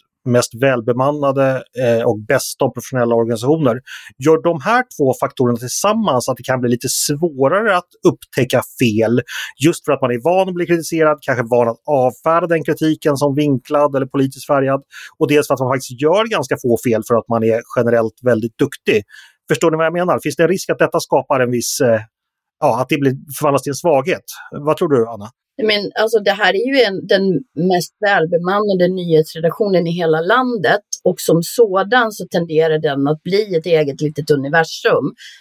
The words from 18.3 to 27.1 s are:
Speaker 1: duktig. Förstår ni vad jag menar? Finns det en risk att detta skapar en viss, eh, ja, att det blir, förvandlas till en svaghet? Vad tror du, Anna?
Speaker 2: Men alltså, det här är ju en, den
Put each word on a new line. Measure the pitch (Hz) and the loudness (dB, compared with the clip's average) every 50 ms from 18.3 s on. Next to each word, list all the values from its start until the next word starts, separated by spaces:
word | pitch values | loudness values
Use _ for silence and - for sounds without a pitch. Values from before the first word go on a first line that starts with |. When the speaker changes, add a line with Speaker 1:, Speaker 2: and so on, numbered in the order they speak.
| 117 110 110 117 - | 0 0 0 -4 -2
Speaker 1:
duktig. | - - - - - - - 233 208 208 _ - - - - _ _ _ - | -2 -2 -2 -4 -4 -2 0 0 0 -2 _ -14 -20 -20 -20 _ _ _ -4
Förstår | 160 - 180 160 | -2 0 2 2
ni | 156 | 2
vad | 160 165 | 2 0
jag | 160 165 | 0 0
menar? | 175 180 180 143 117 - | 0 0 0 0 0 -2
Finns | 156 139 | -4 0
det | - 165 | 0 2
en | 160 | 2
risk | 190 185 - - | 0 0 -4 -4
att | 160 - | -2 0
detta | 165 143 - 165 | 0 0 0 -2
skapar | - - 170 143 131 - 147 131 | -2 0 0 0 0 0 0 0
en | 127 120 | 0 0
viss, | 123 117 - - - - | 0 -2 -4 -4 -2 0
eh, | 135 120 113 110 110 - _ _ _ _ _ _ _ _ _ - | 2 2 2 0 -2 -6 _ _ _ _ _ _ _ _ _ -2
ja, | - 139 113 120 | 0 0 2 0
att | 131 - | 0 -2
det | 160 | -2
blir, | 143 139 135 131 139 - - 131 - | 0 0 0 0 -2 -6 -14 -6 -2
förvandlas | 151 147 139 135 - | 0 0 0 0 -2
till | 143 | -4
en | 135 | -6
svaghet? | - - 175 147 135 135 185 160 98 - - - - - - | -2 0 0 2 2 0 -2 -4 -6 -8 -12 -18 -18 -18 -16
Vad | - 135 143 151 151 | -14 -6 -2 -2 0
tror | - 185 160 | 0 0 2
du, | 139 120 110 | 2 2 0
Anna? | 117 117 104 101 107 - _ _ _ _ - 214 | 0 -6 -12 -16 -16 -18 _ _ _ _ -4 -2
Speaker 2:
Men | 214 208 202 196 - - - | -2 -2 -2 -4 -4 -4 -2
alltså, | 214 220 233 214 | 0 0 0 0
det | 196 202 | 0 0
här | 185 196 208 185 190 | 0 2 2 0 2
är | 196 240 262 277 | 0 0 0 2
ju | 269 | 2
en, | 233 202 190 180 - | 2 2 0 -4 -2
den | 190 | 0